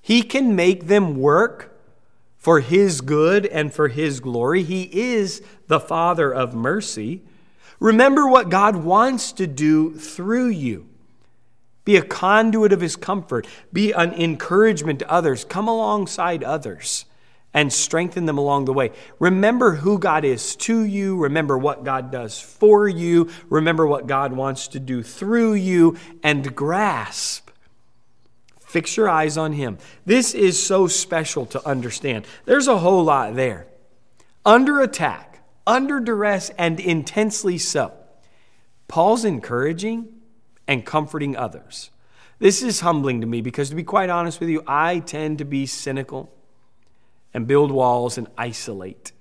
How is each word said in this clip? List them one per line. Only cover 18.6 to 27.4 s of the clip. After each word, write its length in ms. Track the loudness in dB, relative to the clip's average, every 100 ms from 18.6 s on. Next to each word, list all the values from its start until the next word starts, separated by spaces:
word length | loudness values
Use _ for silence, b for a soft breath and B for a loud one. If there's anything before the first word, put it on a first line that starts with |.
the 80 | 0
way. 180 | 0 -2 B B B
Remember 580 | 0 4 2 4 2 2
who 220 | 0 0
God 260 | 2 2
is 320 | 0 -2 -6 -8
to 260 | -2 0
you. 340 | 0 -2 -2 -2
Remember 420 | 0 0 0 0
what 260 | 0 -4
God 260 | -6 -6 -6
does 300 | -10 -10 -14
for 480 | -18 2 6 8 6
you. 400 | 0 2 4 4 B B
Remember 380 | 0 2 2 2
what 200 | 2 -2
God 260 | -2 -2
wants 340 | -4 -4 -6 -10
to 120 | -12
do 220 | -8 -8
through 500 | -8 -10 0 2 2
you, 420 | 2 2 4 4 4 B B
and 340 | 0 0 -4 -6
grasp. 960 | -4 0 -2 -2 -8 -10 -10 -10